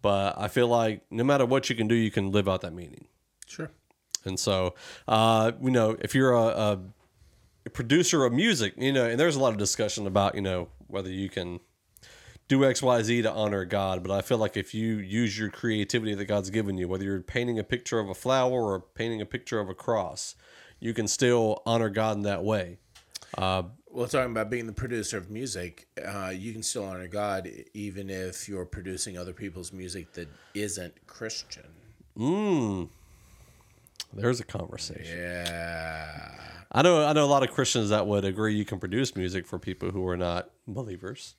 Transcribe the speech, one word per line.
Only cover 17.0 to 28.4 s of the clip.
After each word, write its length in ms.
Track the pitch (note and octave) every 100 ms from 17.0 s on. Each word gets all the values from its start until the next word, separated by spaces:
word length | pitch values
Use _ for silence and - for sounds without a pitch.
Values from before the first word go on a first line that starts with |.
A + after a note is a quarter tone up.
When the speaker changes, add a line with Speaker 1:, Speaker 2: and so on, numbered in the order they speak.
Speaker 1:
you're 180 | G2 G2
painting 360 | F2+ B2+ B2 A#2
a 60 |
picture 360 | G2+ B2 - A#2
of 100 | G2+
a 40 |
flower 500 | F#2 B2+ C3 B2+ B2+
or 160 | A2 F#2+
painting 420 | - - A2+ A2+
a 40 | G#2
picture 340 | A#2+ - A2+
of 100 | G2
a 40 |
cross, 600 | F#2 - A2+ F2+ - - - - - - -
you 140 | -
can 160 | A2+ G#2+
still 540 | - B2+ A#2+ A2+ G#2+
honor 240 | - A#2 A2+
God 300 | G2+ A2 G#2
in 40 |
that 200 | G2+ G2
way. 320 | G2+ G#2+ F2 F2 _ - _ - - -
Uh, 260 | F#2+ F#2 F2+ A#2+ _
Speaker 2:
Well, 140 | - A#2+
talking 240 | C#3+ B2+
about 200 | A2+ G#2+
being 160 | B2 A2+
the 60 |
producer 440 | G#2 A#2+ A#2+ G#2 G#2+
of 120 | F2
music, 580 | G#2+ B2+ G2 F2+ - _ -
uh, 280 | D#2 G2+ F#2+
you 180 | F#2+ G#2
can 100 | A2+
still 220 | G#2+ B2
honor 240 | G2 F#2 F2+
God 380 | G2+ G#2 F#2+ F2+
e-, 180 | G#1 -
even 340 | G#2 G#2 F#2+ G2
if 380 | F#2+ F#2 F2+